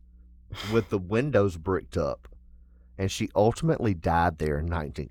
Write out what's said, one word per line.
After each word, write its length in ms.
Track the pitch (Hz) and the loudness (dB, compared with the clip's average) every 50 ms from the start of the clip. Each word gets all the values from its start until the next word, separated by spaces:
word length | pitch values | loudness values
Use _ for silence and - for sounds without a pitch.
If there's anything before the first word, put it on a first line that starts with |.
| - - - - - - - - - - - - - 101 | -20 -20 -20 -20 -20 -20 -20 -20 -18 -16 -14 -10 -6 0
with 160 | 110 113 113 - | 0 0 2 0
the 100 | 110 98 | -2 -4
windows 600 | 90 87 107 117 139 151 117 101 101 98 85 82 | -2 0 0 0 0 2 4 4 4 2 0 -4
bricked 400 | 80 95 92 82 - - - 92 | -2 -2 -2 -2 -2 -4 -4 -2
up, 300 | 78 69 62 - - - - - - - - - - - - - - - - | -2 -2 -4 -6 -10 -18 -20 -20 -20 -20 -20 -20 -20 -20 -20 -20 -20 -18 -6
and 140 | - 95 95 | -4 -4 -4
she 180 | - - 110 - - | -2 -4 -4 0 2
ultimately 580 | 92 104 117 117 - 160 160 151 - 120 107 | 4 4 4 4 2 0 0 0 0 0 0
died 460 | 95 82 - 87 82 85 85 87 82 78 | -2 0 0 0 2 4 2 2 0 0
there 200 | 78 76 71 73 | -2 -2 0 -2
in 80 | 82 | -2
nineteen 440 | 82 85 82 76 - - - 71 - | -2 -4 -4 -6 -6 -8 -10 -12 -10